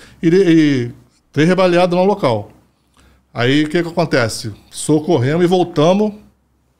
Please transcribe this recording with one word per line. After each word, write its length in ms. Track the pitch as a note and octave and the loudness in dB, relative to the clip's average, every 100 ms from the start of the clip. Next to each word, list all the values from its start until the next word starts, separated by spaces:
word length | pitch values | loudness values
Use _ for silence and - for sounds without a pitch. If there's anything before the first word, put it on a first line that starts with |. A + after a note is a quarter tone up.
| - - | -20 -6
E, 60 | E3 | 0
e 640 | F#3 F3 E3 D3 C3 A#2+ - _ _ _ | 2 4 4 2 0 -4 -12 _ _ _
três 140 | C3+ D#3+ | -2 0
rebaliados 480 | F#3 F#3 F3 F3+ F3 | 2 2 2 2 0
no 80 | F#3+ | 0
local. 440 | F3+ C#3 G#2+ G2+ _ _ _ _ _ _ _ _ | 0 -2 -2 -6 _ _ _ _ _ _ _ _
Aí 300 | C3 B2 D3 D3+ | -4 0 0 0
o 40 | |
que 120 | F3 | -4
que 60 | E3+ | -4
acontece? 640 | E3+ D#3+ C#3+ A2+ - A2 G2+ _ | -4 -2 0 -2 -6 -12 -14 _
Socorremos 720 | - - D3+ D#3 D#3 C3 E3 | -8 -2 -2 0 0 0 0
e 40 | F3 | 0
voltamos 680 | F#3 F3 D#3 D#3+ G3 G#3+ G3+ - _ _ _ _ | 0 0 0 0 2 -2 -6 -18 _ _ _ _